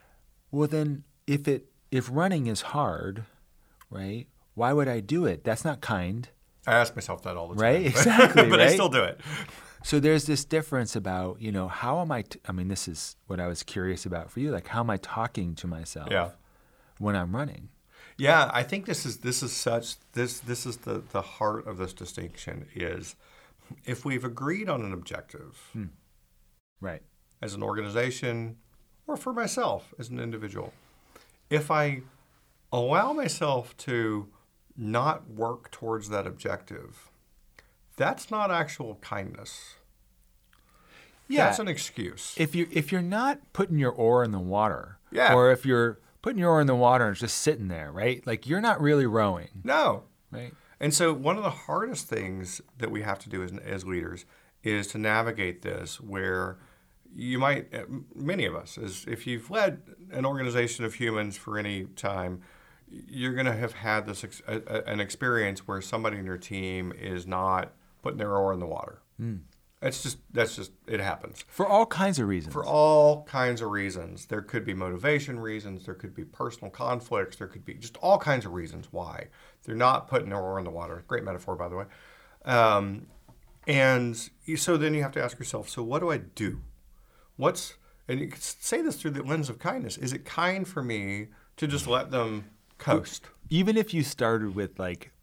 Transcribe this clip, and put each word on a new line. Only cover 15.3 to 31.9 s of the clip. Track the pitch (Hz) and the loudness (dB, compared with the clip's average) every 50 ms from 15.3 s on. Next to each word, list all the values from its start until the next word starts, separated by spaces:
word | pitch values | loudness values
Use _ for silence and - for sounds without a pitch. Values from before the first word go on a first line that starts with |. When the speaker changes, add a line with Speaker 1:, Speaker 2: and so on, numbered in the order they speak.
| - - 92 85 82 | -4 -4 -4 -4 -6
Speaker 1:
to | - - | -6 -6
myself | 90 82 80 82 - - 80 73 - | -8 -8 -8 -10 -10 -12 -12 -6 0
Speaker 2:
Yeah. | 98 92 85 87 - - _ _ _ _ _ _ _ _ _ _ _ | 0 0 0 0 -6 -16 _ _ _ _ _ _ _ _ _ _ _
Speaker 1:
when | _ 101 104 101 | _ -2 0 0
I'm | 95 87 87 92 | 0 -2 -2 -2
running? | 123 147 - - - - - - _ _ _ _ - - - - | -4 -4 -6 -8 -12 -18 -20 -20 _ _ _ _ -20 -20 -20 -6
Speaker 2:
Yeah, | - 135 139 165 160 139 117 | 2 6 8 8 8 6 6
I | - 120 120 | 2 0 0
think | - 196 202 190 | 0 -4 -4 -2
this | - 165 - - | -4 -4 -4 -4
is, | 131 113 | -6 -8
this | - - 123 123 - 143 | -4 -4 -2 -2 -2 -2
is | 120 | -4
such, | - - - 120 117 117 117 - - - _ _ - | -4 -2 0 0 0 0 -2 -4 -12 -12 _ _ -4
this, | 120 123 120 - - | -4 -4 -4 -4 -8
this | - 120 123 120 - | -8 -8 -8 -6 -6
is | 127 113 | -8 -8
the, | - - 113 104 101 - - | -8 -8 -6 -6 -6 -8 -4
the | - 98 | -6 -6
heart | 98 - - - 107 107 110 113 110 | -6 -6 -4 -2 0 0 0 -2 -6
of | 110 101 | -10 -8
this | 90 92 90 - | -8 -8 -8 -8
distinction | - 95 90 - - 90 82 - - - 87 87 87 - - - | -12 -16 -14 -12 -12 -12 -12 -12 -12 -12 -12 -12 -12 -14 -14 -8
is | - 85 170 - - - - - _ _ _ _ - - _ _ _ _ - - - - | -8 -6 -6 -6 -8 -12 -14 -18 _ _ _ _ -20 -20 _ _ _ _ -20 -20 -14 -8
if | - 120 - - | -8 -8 -6 -4
we've | 143 135 123 127 | -4 -4 -4 -4
agreed | 123 117 123 135 147 175 202 220 185 | -6 -8 -6 -4 -4 -4 -4 -4 -4
on | 151 123 | -4 -4
an | 110 98 92 | -4 -6 -8
objective | 87 87 - - - - - - - 73 73 - - - - - | -8 -10 -12 -12 -12 -12 -16 -18 -18 -18 -20 -20 -20 -20 -12 -10
Speaker 1:
Hmm. | 113 101 82 - _ _ _ _ _ _ _ _ _ _ _ _ _ _ _ _ _ | -10 -10 -10 -12 _ _ _ _ _ _ _ _ _ _ _ _ _ _ _ _ _
Right. | 98 92 82 76 - _ _ _ _ _ _ _ | -10 -10 -10 -10 -14 _ _ _ _ _ _ _
Speaker 2:
as | - 107 101 | -12 -10 -8
an | 101 | -6
organization | 104 104 104 110 104 101 101 117 123 127 123 - 135 123 117 117 113 117 113 - _ _ _ _ _ _ _ _ _ | -6 -4 -4 -4 -6 -4 -2 -2 -2 -2 -4 -4 -4 -4 -4 -4 -6 -8 -10 -14 _ _ _ _ _ _ _ _ _
or | - 302 | -8 -8
for | 294 - 254 247 | -6 -6 -6 -4
myself | 240 226 - - 262 240 156 104 95 - - - - | -2 -4 -2 -2 -2 -2 -2 -2 -4 -8 -12 -14 -14
as | 120 120 | -12 -10
an | 123 123 | -8 -8
individual, | 120 117 117 110 107 101 95 98 92 - - _ _ _ _ _ _ _ _ - - _ _ _ _ _ | -6 -6 -6 -8 -10 -8 -8 -8 -10 -10 -12 _ _ _ _ _ _ _ _ -20 -20 _ _ _ _ _
if | 147 151 147 - | 0 0 2 2
I | 160 151 147 147 | 2 2 2 2